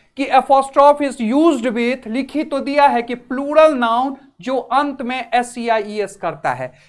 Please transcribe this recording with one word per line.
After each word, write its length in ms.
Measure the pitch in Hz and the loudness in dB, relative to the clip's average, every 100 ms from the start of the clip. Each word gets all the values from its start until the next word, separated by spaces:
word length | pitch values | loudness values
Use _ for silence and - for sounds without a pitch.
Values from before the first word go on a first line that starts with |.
| _ - | _ -8
कि 80 | 269 | 0
apostrophe 680 | 262 262 269 269 302 285 294 | 2 4 2 2 4 4 4
is 140 | 285 - | 0 -4
used 440 | 220 269 330 277 240 | -2 2 2 2 -2
with, 400 | 226 233 254 214 | -2 -2 -4 -6
लिखी 360 | 233 277 285 | -6 -4 -6
तो 160 | 311 277 | -4 -6
दिया 240 | 262 277 285 | -2 2 4
है 140 | 240 | 2
कि 140 | 240 240 | -4 -10
प्लूरल 580 | - 254 285 302 311 269 | -8 -8 0 4 4 4
नाउन 400 | 233 233 269 269 _ _ | 0 0 -2 -6 _ _
जो 160 | 185 262 | -6 -6
अंत 440 | - 254 294 277 | -2 -2 -2 -4
में 280 | 240 294 339 | -8 -8 -2
एस 220 | 247 240 - | -2 -2 -6
ई 100 | 233 | -2
आई 140 | 220 208 | -2 -2
ई 140 | 208 | -6
एस 140 | 196 - | -6 -6
करता 380 | 175 151 147 | -8 -6 -6
है, 180 | 123 127 - | -4 -8 -12